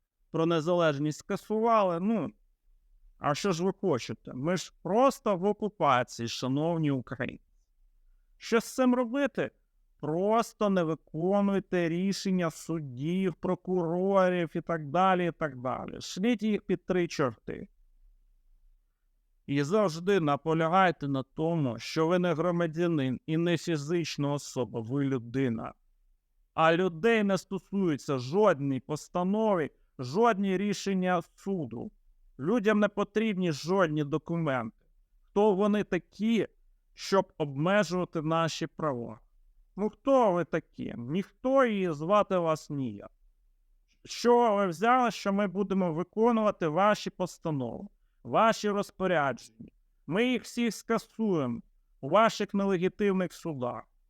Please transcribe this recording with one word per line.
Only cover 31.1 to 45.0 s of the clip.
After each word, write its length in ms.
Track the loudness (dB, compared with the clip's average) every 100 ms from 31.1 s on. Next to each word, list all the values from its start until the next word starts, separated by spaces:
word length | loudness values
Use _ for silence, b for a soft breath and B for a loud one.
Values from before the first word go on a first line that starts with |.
| -2 -4 _
суду. 540 | -6 -6 -6 -8 -12 _ _ _ _ -6
Людям 420 | 0 2 2 4
не 80 | 2
потрібні 640 | 0 -2 0 0 0 -2
жодні 520 | -2 0 2 2 2
документи. 720 | -2 -4 -2 -2 -2 -2 -4 -12 _ _ _ _ _
Хто 240 | 2 4
вони 300 | 4 2 0
такі, 640 | 0 -4 -4 -4 0 0 0 _ _ _ _
щоб 380 | -12 0 0 0 -4
обмежувати 840 | -6 -2 2 2 2 -2 -4 -4
наші 440 | -2 0 0 -4 -8
права? 540 | -6 -4 -4 -8 -14 _ _ _ _ _ -6
Ну 140 | -6
хто 420 | -4 2 4 4
ви 120 | 2
такі? 500 | 0 -4 -6 -12 -10 -8
Ніхто, 680 | -6 -4 -6 _ 2 4
і 280 | 4 2 -2
звати 460 | -2 0 2 2 0
вас 320 | 0 -2 -4
ніяк. 400 | -6 -6 -8 -16 _ _ _ _ _ _ _ _ _
Що 520 | -14 -2 4 6 6 4
ви 100 | 0
взяли, 440 | 0 2 4